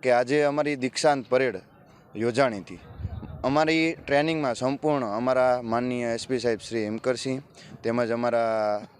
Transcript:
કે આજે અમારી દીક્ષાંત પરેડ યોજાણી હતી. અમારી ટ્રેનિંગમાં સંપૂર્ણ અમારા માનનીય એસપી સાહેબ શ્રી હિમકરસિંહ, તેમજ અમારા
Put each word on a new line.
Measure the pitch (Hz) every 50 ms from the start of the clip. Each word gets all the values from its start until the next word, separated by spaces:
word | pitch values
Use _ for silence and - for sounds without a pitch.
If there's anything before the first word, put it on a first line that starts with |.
કે | - 127 123
આજે | 120 127 123 143 151 147
અમારી | 143 143 147 147 147 147 131 127
દીક્ષાંત | 131 - - - 156 143 139 113 -
પરેડ | 127 127 135 127 101 92 90 - - - - - - - - - -
યોજાણી | 104 113 120 113 117 139 127 110 98 85
હતી. | - 92 85 - - - - - - - - - - - - - 127
અમારી | 139 151 156 156 160 160 160 165 165 151 -
ટ્રેનિંગમાં | - 143 143 147 160 165 156 147 131 117
સંપૂર્ણ | 107 127 131 139 135 - 151 147 139 123
અમારા | 107 101 110 120 127 131 127 127 127 123 123 120
માનનીય | 113 113 120 123 127 123 123 120 117 117
એસપી | 113 - - 131 123 110
સાહેબ | 120 113 104 -
શ્રી | - 117 117 107
હિમકરસિંહ, | 104 110 110 - 127 127 117 - 135 131 135 139 - - - - - - - -
તેમજ | 117 117 120 120 110 117
અમારા | 117 120 120 117 117 117 113 110 110 107 107 104 104 110 - _